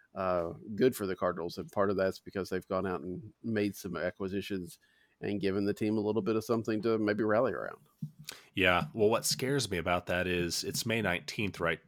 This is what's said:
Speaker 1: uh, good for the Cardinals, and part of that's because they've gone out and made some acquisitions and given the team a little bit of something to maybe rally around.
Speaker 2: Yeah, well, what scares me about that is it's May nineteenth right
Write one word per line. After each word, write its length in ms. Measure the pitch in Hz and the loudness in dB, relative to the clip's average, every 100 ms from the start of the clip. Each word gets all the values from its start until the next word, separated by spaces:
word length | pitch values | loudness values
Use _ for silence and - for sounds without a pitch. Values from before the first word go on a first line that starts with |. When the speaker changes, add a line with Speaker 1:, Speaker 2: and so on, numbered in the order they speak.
| _ | _
Speaker 1:
uh, 360 | - 95 90 85 - - | -4 0 0 0 -6 -10
good 200 | 104 127 | 2 2
for 120 | 117 98 | 2 -4
the 100 | 90 | 0
Cardinals, 400 | 92 87 85 - | -2 -2 -6 -8
and 140 | 82 | -6
part 180 | - 101 | 0 2
of 60 | 95 | 4
that's 220 | 95 - | 0 0
because 320 | - 98 90 | -8 -6 -4
they've 180 | 92 - | -4 -2
gone 180 | 92 95 | -2 0
out 140 | 90 | -4
and 220 | 85 90 110 - | -6 -10 -12 -10
made 320 | 117 107 104 | -4 0 0
some 220 | - 98 82 | -2 -8 -4
acquisitions 840 | 87 - 95 98 - 98 85 - _ _ _ _ | -4 -4 -4 -4 -4 -6 -6 -14 _ _ _ _
and 180 | 104 101 | -4 -2
given 240 | 95 98 | 0 0
the 80 | 101 | 0
team 240 | 101 107 110 | 0 0 0
a 40 | |
little 200 | 104 110 | 0 0
bit 140 | 98 110 | 0 0
of 80 | |
something 380 | - 117 113 110 | 0 -2 0 0
to 160 | 113 113 | 2 2
maybe 240 | 104 107 | 2 2
rally 300 | 107 107 123 | 4 4 2
around. 240 | 73 50 50 _ _ 151 - - - - | -2 -6 -10 _ _ -12 -12 -16 -16 -8
Speaker 2:
Yeah, 300 | - 92 87 80 | 2 6 6 2
well, 160 | 110 107 | 4 4
what 160 | 113 | 4
scares 460 | - - 127 139 101 | 0 -2 0 0 0
me 80 | 90 | -2
about 280 | 87 87 - | 2 0 2
that 200 | 90 90 | 0 2
is 380 | 87 85 - | 0 0 -2
it's 200 | 98 - | -4 -4
May 160 | 113 113 | -2 0
nineteenth 600 | 101 87 - - 101 - | 0 -2 -4 -6 -6 -2
right 180 | 85 82 | -2 -2